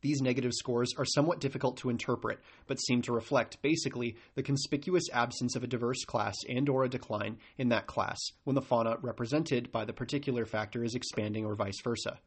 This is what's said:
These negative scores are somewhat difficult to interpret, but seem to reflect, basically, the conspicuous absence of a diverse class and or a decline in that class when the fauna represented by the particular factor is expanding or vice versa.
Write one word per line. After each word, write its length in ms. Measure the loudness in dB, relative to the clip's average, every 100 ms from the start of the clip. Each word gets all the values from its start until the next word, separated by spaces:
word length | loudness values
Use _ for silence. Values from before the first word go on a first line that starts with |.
These 220 | 0 2
negative 300 | 2 2 0
scores 400 | -2 0 2 2 0
are 80 |
somewhat 360 | 0 4 2 2
difficult 360 | -2 0 -2 0
to 120 | -2
interpret, 480 | -2 0 0 0 -4 -8 -20 -6
but 140 | -4
seem 220 | 2 2
to 100 | 2
reflect, 480 | -2 2 2 2 0
basically, 560 | 0 2 0 -2 -4 -6 -10
the 100 | -6
conspicuous 640 | 0 0 0 -2 2 2 2
absence 440 | 0 0 0 -2 -2
of 80 |
a 20 | -2
diverse 380 | -2 0 -2 -2
class 300 | 0 0 -2 -4
and 200 | 0 2
or 140 | 4
a 40 | 2
decline 480 | 0 -4 -2 -2 -6 -14 -2
in 100 | 2
that 200 | 2 2
class 300 | -2 -2 -2 -8 -8
when 100 | 0
the 80 | 0
fauna 340 | 2 2 4 0
represented 680 | -4 -4 0 0 2 0 0
by 120 | -4
the 80 | -4
particular 540 | -4 -2 -2 0 0 0
factor 380 | -2 -2 -2
is 100 | -2
expanding 500 | -2 -4 -2 -2 0
or 100 | -2
vice 280 | 0 -2 -2
versa. 360 | -2 -2 -4 -8